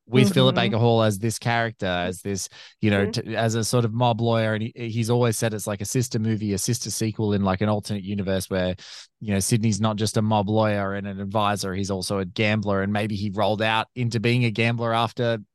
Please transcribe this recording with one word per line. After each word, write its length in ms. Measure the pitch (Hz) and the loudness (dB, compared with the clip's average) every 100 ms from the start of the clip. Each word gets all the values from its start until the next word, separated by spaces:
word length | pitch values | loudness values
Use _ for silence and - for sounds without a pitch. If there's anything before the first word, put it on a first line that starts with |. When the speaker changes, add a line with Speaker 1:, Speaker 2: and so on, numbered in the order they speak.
| - | 0
Speaker 1:
with 240 | 120 131 | 4 6
Philip 220 | 135 131 | 6 4
Speaker 2:
Mm-hmm. 120 | 123 117 | 4 2
Speaker 1:
Baker 120 | 110 | 4
Hall 240 | 120 117 | 4 4
as 160 | 110 101 | 4 2
this 180 | 113 - | -2 -2
character, 440 | 123 117 113 107 95 | -2 0 -2 -4 -4
as 360 | 90 90 92 | -2 -2 -4
this, 260 | 101 98 - - - - | -6 -6 -6 -14 -20 -2
you 100 | 107 | 2
know, 140 | 101 101 | 2 2
Speaker 3:
Mm-hmm. 240 | - - | -2 -4
Speaker 1:
t-, 60 | 107 | 0
as 200 | 113 117 | 0 0
a 80 | |
sort 200 | 110 123 | 0 2
of 80 | 117 | 0
mob 280 | 113 123 110 | 2 2 2
lawyer. 340 | 117 113 110 | 2 2 0
And 80 | 107 | -2
he, 100 | 110 - 117 | -4 -8 -6
he's 220 | 113 110 | -2 0
always 260 | 120 120 110 | 2 2 2
said 160 | 117 | -2
it's 140 | 104 107 | -2 -6
like 140 | 104 | -6
a 40 | |
sister 360 | 101 131 120 120 | -2 -2 -2 -2
movie, 320 | 110 107 104 | -2 -2 -2
a 60 | 98 | -2
sister 340 | - 117 - | -2 -4 -4
sequel 400 | - 110 104 107 | -4 -4 -2 0
in, 100 | 101 | 2
like, 180 | 98 92 | 2 0
an 80 | 107 | 0
alternate 360 | 104 - 104 | -2 -2 -8
universe 440 | 95 104 95 95 - | -6 -4 -2 -2 -2
where, 280 | 95 92 90 - - - - | -2 -2 -4 -10 -20 -20 -12
you 120 | 110 | -2
know, 60 | 98 | 0
Sydney's 400 | 90 117 113 98 | 2 2 2 2
not 160 | 110 107 | 0 0
just 200 | 110 117 | 0 0
a 60 | |
mob 260 | 107 107 98 | 2 2 2
lawyer 460 | 107 110 101 98 | 2 2 0 -2
and 140 | 98 98 | -4 -6
an 100 | 98 | -8
advisor, 540 | 98 107 101 101 98 | -4 0 0 0 -2
he's 160 | 92 98 | -4 -2
also 300 | 95 90 101 | -4 -2 -2
a 40 | |
gambler. 580 | 92 - 107 110 101 98 | -4 0 2 2 2 0
And 100 | 98 | 0
maybe 240 | 104 107 104 | 0 -2 -2
he 140 | 104 | -4
rolled 300 | 95 98 104 | 0 0 2
out 280 | 110 110 107 - | 2 0 -2 -4
into 240 | 120 117 | -2 0
being 240 | 113 123 | 2 2
a 80 | 120 | 2
gambler 420 | 107 117 117 117 | 2 0 0 0
after 440 | 117 117 - 117 117 - | 0 0 0 -2 -2 -6